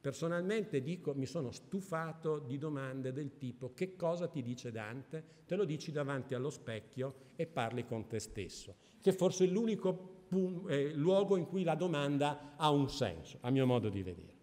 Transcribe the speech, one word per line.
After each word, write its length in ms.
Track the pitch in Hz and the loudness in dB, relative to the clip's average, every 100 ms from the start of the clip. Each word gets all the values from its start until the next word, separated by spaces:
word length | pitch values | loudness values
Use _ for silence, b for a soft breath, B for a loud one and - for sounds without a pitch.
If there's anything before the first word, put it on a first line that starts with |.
Personalmente 800 | 139 120 165 175 185 220 214 147 | -6 -4 -2 0 0 0 0 -2
dico, 320 | 127 175 156 | -2 -4 -4
mi 120 | 139 131 | -2 -2
sono 240 | 175 127 | -2 -4
stufato 880 | 104 - 196 190 160 165 160 160 151 | -6 -6 -6 -4 -4 -4 -4 -2 -2
di 180 | 139 139 | -2 -4
domande 560 | 156 143 135 131 127 | -4 -4 -4 -4 -4
del 240 | 131 147 - | -4 -6 -6
tipo: 380 | 127 120 127 | -8 -6 -10
"Che 220 | - 185 185 | -4 -6 -2
cosa 320 | 170 170 175 | -2 0 -2
ti 140 | 151 | -4
dice 300 | 120 123 123 | -4 -6 -6
Dante?" 500 | 113 107 120 131 160 156 B - | -6 -8 -8 -10 -12 -12 B -4
Te 100 | 180 | 0
lo 100 | 190 | 0
dici 260 | 156 - | 0 -4
davanti 400 | 147 139 139 123 | -2 0 -2 -2
allo 160 | 123 135 | -2 -2
specchio 680 | 143 - 113 - - 131 - B - | -6 -6 -8 -8 -6 -4 -6 B -6
e 100 | 165 | -4
parli 380 | - 117 120 | 0 -2 -2
con 220 | 117 113 104 | -4 -4 -4
te 120 | 113 | -6
stesso, 560 | - - 90 - - 95 B B | -6 -8 -8 -10 -14 -18 B B
che 100 | 190 | 2
forse 320 | 185 180 - | 4 2 4
è 40 | 185 | 4
l'unico 440 | 185 226 208 190 180 - - - | 4 2 2 0 0 -6 -18 -4
pu-, 380 | 185 185 180 - | 0 0 -2 0
eh, 260 | 139 143 | 2 2
luogo 420 | 156 156 190 202 190 | 2 4 6 6 2
in 100 | 165 | 2
cui 180 | 180 | 0
la 100 | 170 | 2
domanda 800 | 156 180 151 143 143 143 139 - - | 2 2 2 2 4 2 0 -8 4
ha 140 | 156 | 6
un 180 | 147 135 | 6 4
senso, 480 | - 110 82 - - | 2 0 -2 -10 -8
a 80 | 123 | 2
mio 160 | 135 131 | 4 6
modo 240 | 123 107 | 6 4
di 120 | 101 | -2
vedere. 320 | 92 85 - - | -4 -8 -12 -20